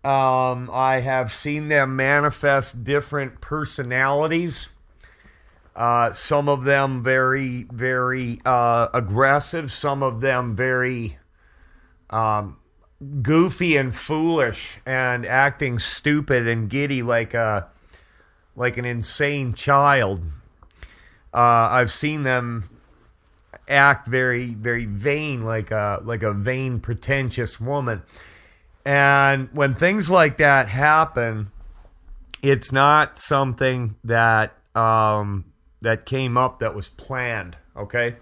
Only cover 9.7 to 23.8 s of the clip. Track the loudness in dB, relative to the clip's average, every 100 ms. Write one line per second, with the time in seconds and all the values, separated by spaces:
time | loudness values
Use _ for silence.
9.7 | -6 -4 -2 -4 -2 -2 0 -2 -2 -2
10.7 | 0 -2 -4 -8 -12 _ _ _ _ _
11.7 | _ _ _ _ -2 0 -2 -4 -16 _
12.7 | _ _ _ -10 -6 2 4 2 0 0
13.7 | 2 0 -6 -6 -2 0 2 0 -2 -14
14.7 | -14 -6 -2 -2 -2 0 2 2 0 -4
15.7 | -4 -6 -4 0 0 2 0 2 -2 -2
16.7 | -2 -2 -2 0 0 0 -2 0 -2 -4
17.7 | _ _ _ _ _ _ _ _ -4 -4
18.7 | -2 -6 -6 -8 -4 -2 -2 -6 -4 4
19.7 | 6 6 4 2 -2 -8 -12 _ _ _
20.7 | _ -20 _ -20 _ _ 2 4 4 4
21.7 | 2 0 -2 -6 -4 -2 -2 -4 -8 -10
22.7 | -16 _ _ _ _ _ _ _ -20 0
23.7 | 4